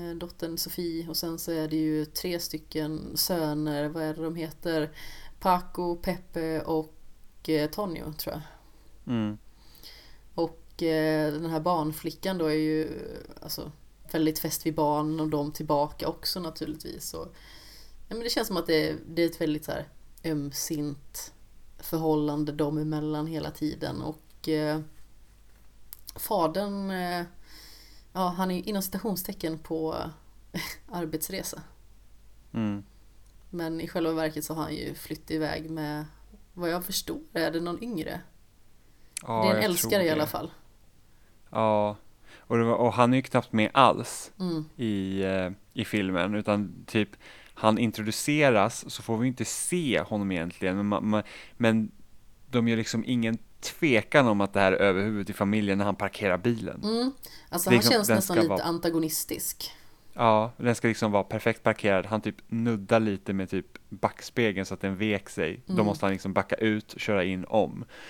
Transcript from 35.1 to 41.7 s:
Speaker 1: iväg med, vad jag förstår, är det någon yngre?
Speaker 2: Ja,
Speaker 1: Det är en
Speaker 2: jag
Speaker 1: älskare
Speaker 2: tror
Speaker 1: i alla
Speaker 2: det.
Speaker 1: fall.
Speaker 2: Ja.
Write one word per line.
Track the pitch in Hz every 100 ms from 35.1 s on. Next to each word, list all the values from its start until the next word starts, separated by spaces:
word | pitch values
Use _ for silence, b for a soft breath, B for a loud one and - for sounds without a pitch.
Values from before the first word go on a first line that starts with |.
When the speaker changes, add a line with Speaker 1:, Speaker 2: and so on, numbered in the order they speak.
| 156 -
Speaker 1:
iväg | 160 151 156 156
med, | 160 151 151 151 - - - -
vad | - 170
jag | 180 180
förstår, | 190 - 170 -
är | 170 160
det | 165
någon | 170 170
yngre? | 233 196 - 185 - - - - - - - - - -
Speaker 2:
Ja, | - 113
Speaker 1:
Det | 110
är | 107
en |
Speaker 2:
jag |
Speaker 1:
älskare | 107 175 -
Speaker 2:
tror | 202
Speaker 1:
i | 170
alla | 156
Speaker 2:
det. | 151
Speaker 1:
fall. | - 110 - - - - - - - - - -
Speaker 2:
Ja. | - 110